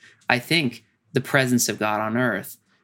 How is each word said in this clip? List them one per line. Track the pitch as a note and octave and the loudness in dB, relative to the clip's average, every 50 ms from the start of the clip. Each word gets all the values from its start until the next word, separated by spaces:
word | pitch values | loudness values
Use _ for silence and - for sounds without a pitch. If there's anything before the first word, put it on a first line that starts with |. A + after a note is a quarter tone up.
| - - - _ _ - | -20 -20 -20 _ _ 0
I | B2 B2 | 0 0
think, | B2 - D#3 E3+ D3+ B2 - - _ _ _ _ _ _ - | 0 0 0 0 0 0 -4 -6 _ _ _ _ _ _ -2
the | - - | -2 0
presence | - - C#3 C3 B2 B2+ A#2 - - | 2 2 2 2 4 2 2 2 0
of | G#2 F#2 | -2 -2
God | G#2 G#2+ G#2+ G#2 | -2 0 0 0
on | A2 A2 A2 | -2 -2 -2
earth. | A#2+ B2+ A#2+ G2+ F#2+ C3 - - - _ _ _ _ | 0 0 0 -2 -4 -6 -10 -16 -20 _ _ _ _